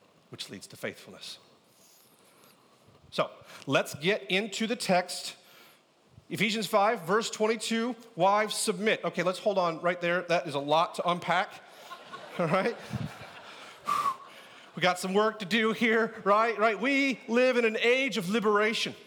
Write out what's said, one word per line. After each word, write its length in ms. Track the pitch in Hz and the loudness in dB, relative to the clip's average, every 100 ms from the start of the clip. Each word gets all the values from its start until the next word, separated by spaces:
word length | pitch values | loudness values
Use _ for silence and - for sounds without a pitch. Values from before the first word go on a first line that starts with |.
| _ _ _ | _ _ _
which 200 | - - | -16 -14
leads 160 | 98 - | -16 -18
to 80 | - | -12
faithfulness. 640 | 110 - - 87 - - _ _ _ _ _ _ _ _ _ _ - _ _ _ _ _ _ | -10 -10 -16 -18 -16 -18 _ _ _ _ _ _ _ _ _ _ -20 _ _ _ _ _ _
So, 200 | - - - - - - | -4 -4 -6 -20 -12 0
let's 280 | 151 - | 0 0
get 300 | 139 170 214 - | -2 -2 -2 0
into 360 | 185 226 - 220 | -2 -2 -4 -4
the 100 | 240 | -2
text. 600 | - 180 180 - - - - - - _ _ _ _ - - | 2 2 2 -6 -12 -14 -20 -20 -20 _ _ _ _ -20 -10
Ephesians 360 | 160 214 220 185 | -2 -2 -2 0
five, 360 | 208 208 226 | 2 4 2
verse 280 | 160 214 - | 0 0 0
twenty-two, 640 | - 214 226 - 226 240 233 - 165 | -2 0 0 -2 -2 -2 -6 -8 2
"Wives, 380 | 190 208 214 | 4 4 2
submit." 460 | - 226 180 214 180 | -2 -2 0 0 0
Okay, 180 | 170 180 | -2 -2
let's 160 | 175 - | -2 0
hold 200 | 214 190 | 0 2
on 220 | 175 156 | 0 0
right 200 | 175 180 | -2 0
there. 220 | 170 180 | 0 0
That 240 | 175 175 170 | 2 0 0
is 80 | |
a 40 | 143 | -4
lot 360 | 143 156 175 - | 2 2 2 0
to 120 | 180 | -2
unpack, 420 | 175 175 175 214 - - - - - | 0 0 0 0 -8 -20 -20 -18 -18
<laughs> 400 | - - - - | -16 -18 -10 -4
all 80 | 160 | 0
right? 280 | 190 240 - - - - - - - - - - - - 1077 - - - - - - - | 2 0 -2 -8 -8 -8 -10 -18 -18 -18 -18 -20 -10 -4 -2 -2 -4 -10 -20 -20 -20 -16
We 60 | 170 | -2
got 180 | 180 180 | 0 0
some 160 | 190 | 0
work 240 | 196 220 214 | 2 2 0
to 40 | |
do 280 | 180 226 220 | -2 2 2
here, 420 | 220 233 220 226 220 | 2 2 4 2 0
right? 340 | 190 208 233 202 | 4 4 4 2
Right? 220 | 226 196 | 2 2
We 400 | 254 277 269 226 - | 2 2 2 -2 0
live 280 | 233 254 240 | 4 4 4
in 80 | |
an 120 | 226 220 | 2 2
age 360 | 226 262 269 208 | 2 2 2 -2
of 120 | 175 | -2
liberation, 640 | 226 208 208 214 226 151 - | 0 2 4 2 0 -6 -8